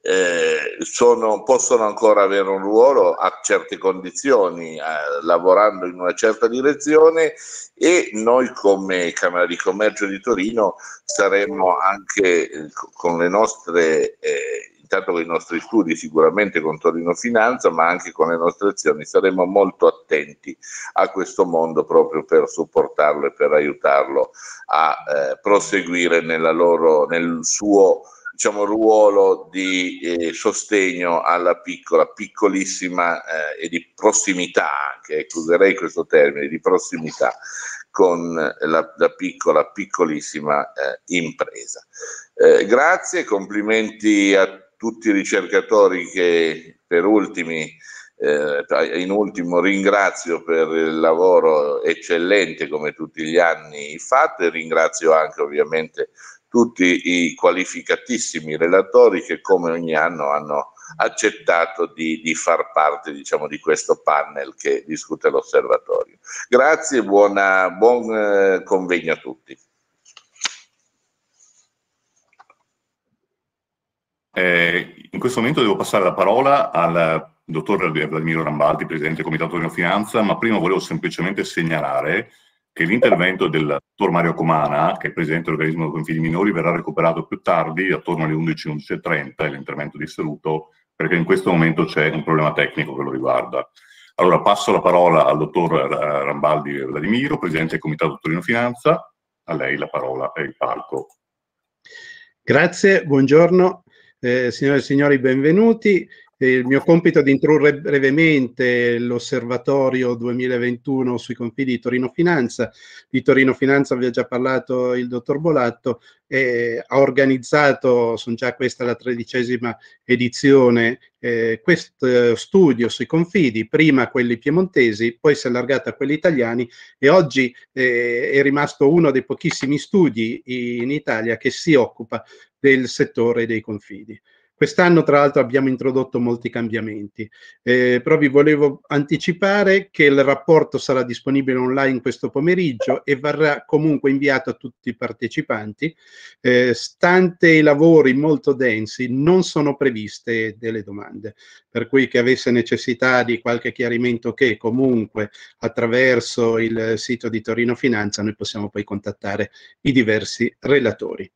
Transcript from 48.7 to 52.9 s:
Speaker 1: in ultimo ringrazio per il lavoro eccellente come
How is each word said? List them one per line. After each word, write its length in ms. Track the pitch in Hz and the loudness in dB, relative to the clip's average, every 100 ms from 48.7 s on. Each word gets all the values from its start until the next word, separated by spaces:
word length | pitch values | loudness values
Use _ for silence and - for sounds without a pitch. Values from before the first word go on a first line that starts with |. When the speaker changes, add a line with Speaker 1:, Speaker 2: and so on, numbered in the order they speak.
| 71 80 82 | -2 0 -2
Speaker 1:
in 100 | 92 | -2
ultimo 500 | 101 104 98 87 87 | -2 -2 -4 -2 0
ringrazio 840 | 90 98 98 101 95 - - 82 | 0 0 2 2 2 -2 -6 -6
per 260 | 82 82 80 | -2 0 0
il 280 | 80 80 80 | 0 -2 0
lavoro 840 | 80 80 92 87 80 78 73 71 | 2 4 4 6 4 2 0 -2
eccellente 840 | 78 82 - 85 87 101 85 80 76 | -2 -4 -2 -2 2 2 0 -4 -8
come 260 | 76 76 | -6 -8